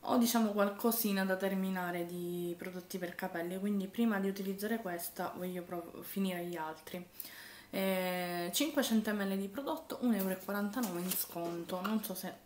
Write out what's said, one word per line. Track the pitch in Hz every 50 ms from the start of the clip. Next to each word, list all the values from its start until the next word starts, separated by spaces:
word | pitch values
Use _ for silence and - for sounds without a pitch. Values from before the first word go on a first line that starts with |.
ho, | - - - 254
diciamo, | 233 233 - 233 226 208
qualcosina | 202 208 202 196 202 - - 233 220 - - 214 196 190 190
da | 190 190 185
terminare | 196 190 196 190 190 190 190 185 180 175 175 175 170
di | 170 175 175 175 175 175 175 175 175 175 175
prodotti | - 185 180 185 180 - - 190
per | 180 170 180
capelli, | - - 185 185 170 170 175 180 190
quindi | 190 208 208 202 190 190
prima | - - 233 226 214 196
di | 196 196
utilizzare | 190 196 196 196 196 190 202 214 226 226
questa | 233 185 175 175 - - - - 185 - - -
voglio | 180 185 180 180 175
prov-, | 180 180 170 170 - - - 175
finire | - - 196 196 185 180 175 175
gli | 175 175 165
altri. | 160 156 160 156 - - - 180 180 - - - - - - - - - - - - -
Eh, | - 185 190 190 190 185 185 180 180 180 180 175 175 175 175 175 -
cinquecento | - 285 320 302 294 254 - 226 220 214 214
millilitri | 208 208 196 196 196 196
di | 196 196
prodotto, | 196 - 277 302 320 311 - - - -
un | - 247 226
euro | 196 190 190
e | 185 185
quarantanove | - - 202 202 208 208 202 262 247 196 180 175
in | 175 185
sconto, | 180 - - - - 170 170 170 170 170 170 - 185 180
non | 185 202 220 220 208
so | - 185
se | 180 - 180 175 - -